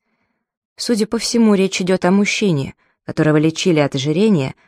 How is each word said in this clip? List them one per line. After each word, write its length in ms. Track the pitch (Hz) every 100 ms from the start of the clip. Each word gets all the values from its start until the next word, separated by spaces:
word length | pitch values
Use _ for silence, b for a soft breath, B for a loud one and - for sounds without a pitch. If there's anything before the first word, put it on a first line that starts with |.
| _ _ _ _ _ _ _ -
Судя 320 | - 226 214
по 120 | 226
всему, 340 | - 233 226
речь 280 | 202 190 -
идет 220 | 185 185
о 80 | 180
мужчине, 640 | 196 208 - 208 147 135 - _ _ -
которого 320 | - 156 151
лечили 420 | 160 156 190 156
от 160 | 139 135
ожирения, 600 | 139 156 220 175 131 -